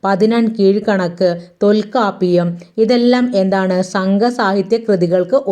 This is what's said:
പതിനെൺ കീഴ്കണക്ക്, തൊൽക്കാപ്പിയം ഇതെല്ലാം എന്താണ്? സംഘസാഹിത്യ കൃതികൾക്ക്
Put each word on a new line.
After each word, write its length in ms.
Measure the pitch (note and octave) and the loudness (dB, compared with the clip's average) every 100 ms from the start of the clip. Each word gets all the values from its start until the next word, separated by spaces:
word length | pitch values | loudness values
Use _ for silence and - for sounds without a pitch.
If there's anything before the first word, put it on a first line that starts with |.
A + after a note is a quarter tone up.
| G3 | -2
പതിനെൺ 400 | G3 A3 A#3 A3+ A3 | 0 2 2 0 2
കീഴ്കണക്ക്, 720 | F#3+ G3+ G#3+ G3 F3 F3 F3+ F3 - _ | 2 2 0 -2 -2 0 -2 -2 -10 _
തൊൽക്കാപ്പിയം 840 | G#3 G#3+ G#3 B3+ G#3 F#3+ F3+ F3 F3 F3 - - | 0 0 0 -2 -2 -2 0 0 0 -6 -10 -2
ഇതെല്ലാം 440 | A3 B3 A#3+ B3 B3 G3+ | 0 2 2 2 0 0
എന്താണ്? 360 | F#3+ F#3+ F#3+ F#3 F#3 G3 | 0 0 0 0 -2 -2
സംഘസാഹിത്യ 840 | F#3+ G3 A#3+ B3 G3+ G3 F#3+ A3+ A3+ | 0 0 0 0 0 0 -2 -2 0
കൃതികൾക്ക് 520 | F#3+ E3+ F3+ F3 C#4 C4 | 0 2 0 0 -2 0